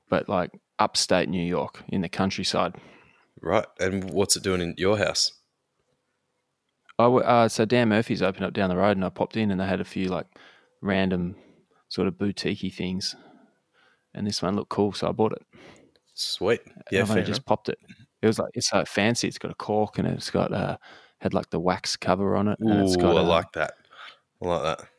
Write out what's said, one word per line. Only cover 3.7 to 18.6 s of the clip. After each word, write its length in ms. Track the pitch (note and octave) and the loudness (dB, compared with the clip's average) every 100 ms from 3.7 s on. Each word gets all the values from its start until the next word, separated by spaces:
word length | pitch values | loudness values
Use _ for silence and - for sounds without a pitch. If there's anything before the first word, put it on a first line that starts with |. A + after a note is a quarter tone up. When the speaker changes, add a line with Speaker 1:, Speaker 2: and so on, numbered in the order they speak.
| - | -4
Speaker 2:
And 320 | F#2 F#2+ F#2+ | -2 -2 -2
what's 240 | F2+ G2 - | 0 0 0
it 80 | |
doing 180 | G2 F#2 | 0 0
in 140 | E2+ E2 | -2 -2
your 200 | F2+ G#2 | 0 2
house? 340 | F2 D2+ - - _ _ _ _ _ _ _ _ _ _ _ _ _ _ _ - | 0 0 -4 -4 _ _ _ _ _ _ _ _ _ _ _ _ _ _ _ 2
Speaker 1:
I 40 | |
w-, 200 | A#2 B2 | 4 6
uh, 240 | - A#2+ A#2 | 4 4 4
so 160 | - A2 | 2 2
Dan 240 | B2 A#2 | 4 4
Murphy's 320 | G#2+ A#2 F#2+ | 2 2 0
opened 240 | F#2 F#2+ F#2+ | 0 -2 -4
up 80 | |
down 160 | G2 G2 | 0 0
the 80 | F2+ | 2
road, 200 | G2+ G2 | 2 2
and 80 | F#2 | -2
I 40 | |
popped 280 | - - A2+ | -2 -4 0
in, 120 | G#2+ | -2
and 80 | F#2 | 0
they 60 | F#2+ | 0
had 160 | F#2+ | -2
a 40 | F2+ | -4
few, 220 | - F#2 | -4 -2
like, 160 | F2 - - - - _ _ | -4 -6 -14 -20 -20 _ _
random 540 | F#2+ G2 F#2+ F#2 F2 F#2+ - _ _ _ _ | -2 0 2 0 -2 -8 -18 _ _ _ _
sort 180 | - F#2+ | -2 -2
of 100 | E2+ | -2
boutique-y 520 | G2+ F#2+ - G#2 F#2+ | -4 -4 -4 -4 -6
things. 460 | - F2+ F#2 - - - - _ _ _ _ _ _ _ | -6 -6 -4 -6 -10 -16 -20 _ _ _ _ _ _ _
And 120 | - G#2 | -8 -6
this 140 | G2+ | -4
one 140 | - G2+ | -2 -4
looked 140 | - | -4
cool, 240 | - G#2 | 0 0
so 140 | F#2 - | 0 -4
I 20 | |
bought 180 | G2 A2 | 0 0
it. 100 | - - - - - _ _ _ | 0 -10 -20 -20 -20 _ _ _
Speaker 2:
Sweet. 480 | - - - F#2 A#2 - | -8 -8 -4 0 -2 -4
Speaker 1:
And 180 | - - | -20 -4
Speaker 2:
Yeah, 100 | F#2+ | 0
Speaker 1:
I've 80 | G2+ | 2
only 100 | G#2 | 0
Speaker 2:
fair 60 | F2+ | 0
Speaker 1:
just 120 | F#2+ | -4
Speaker 2:
enough. 60 | - | -2
Speaker 1:
popped 240 | G#2+ - | -2 -2
it. 100 | - _ - - _ | -8 _ -20 -20 _
It 60 | A2 | 0
was 120 | A2+ | 2
like, 120 | - | -2
it's, 160 | - | -4